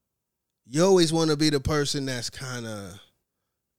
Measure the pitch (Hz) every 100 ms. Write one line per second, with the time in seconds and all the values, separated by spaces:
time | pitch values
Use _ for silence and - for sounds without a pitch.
0 | _ _ _ _ _ _ 107 143 190 185
1 | 160 165 160 147 156 143 156 151 139 147
2 | 135 123 - - 131 123 113 104 98 98
3 | _ _ _ _ _ _ _